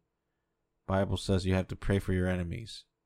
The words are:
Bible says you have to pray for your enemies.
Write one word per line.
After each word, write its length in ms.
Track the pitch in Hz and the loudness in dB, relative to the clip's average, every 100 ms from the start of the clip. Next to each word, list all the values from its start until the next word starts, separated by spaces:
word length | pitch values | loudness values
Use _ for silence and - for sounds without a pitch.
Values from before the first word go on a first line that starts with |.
| _ _ _ _ _ _ _ _ - | _ _ _ _ _ _ _ _ 0
Bible 300 | 95 98 98 | 2 2 0
says 280 | - 95 90 | 0 2 2
you 80 | |
have 140 | 92 92 | 0 0
to 60 | - | -4
pray 240 | - 98 | 0 0
for 140 | - | 2
your 140 | 92 90 | 0 0
enemies. 560 | 90 85 98 110 - - _ | -2 -4 -8 -10 -16 -18 _